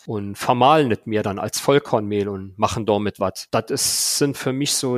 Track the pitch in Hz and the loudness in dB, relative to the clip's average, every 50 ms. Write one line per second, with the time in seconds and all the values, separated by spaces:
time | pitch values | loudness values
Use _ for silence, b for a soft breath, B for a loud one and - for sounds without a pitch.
0 | _ 175 113 104 101 101 98 - - - 127 123 123 139 156 160 147 120 104 - | _ -8 -6 -6 -6 -8 -8 -4 -2 0 2 4 6 6 6 6 4 2 0 -2
1 | - 113 107 104 110 107 95 101 - 104 - - - - 139 143 - - - 113 | -2 -2 -2 -2 -2 -2 -4 -4 -6 -6 -6 -2 2 4 4 4 4 2 0 -2
2 | 104 101 104 101 98 104 98 95 95 98 92 104 110 101 - 120 107 110 104 104 | 0 0 0 0 0 -2 -4 -6 -10 -12 -4 -2 -2 0 0 -2 2 2 2 2
3 | 104 98 - - 101 95 - - - - - 117 - - 143 135 - - - - | 2 -2 -2 -2 -4 -4 -4 -6 -8 -2 -2 -2 -2 -2 -4 -2 -2 -2 -2 -2
4 | - - - - 151 143 127 - - 135 127 135 143 139 - - - 127 123 | -2 -2 0 0 0 0 0 -2 -4 -4 -2 -2 -2 -2 -2 -2 -2 -2 -2